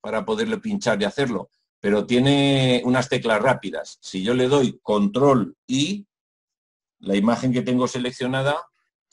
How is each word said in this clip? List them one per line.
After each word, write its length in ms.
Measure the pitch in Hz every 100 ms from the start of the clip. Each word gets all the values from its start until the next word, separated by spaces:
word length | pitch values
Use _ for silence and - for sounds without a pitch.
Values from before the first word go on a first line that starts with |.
para 200 | 107 110
poderle 360 | 101 107 110 107
pinchar 420 | 110 101 - 104
y 60 | 101
hacerlo, 420 | - 139 98 - _ _ _
pero 240 | 101 104
tiene 760 | 101 123 135 143 139 135 131 123
unas 240 | 120 131 123
teclas 320 | 127 117 107
rápidas. 560 | 127 - 98 80 71 -
Si 200 | - 92
yo 120 | 98
le 140 | 127 127
doy 300 | 143 123 -
control 760 | - 104 101 123 143 127 95 - -
I, 400 | 131 254 208 202 _ _ _ _ _ _ _ _ _
la 180 | 95 98
imagen 380 | 107 117 131
que 80 | 123
tengo 260 | 117 127 123
seleccionada, 800 | 127 123 - 123 131 135 151 - _ _ _ _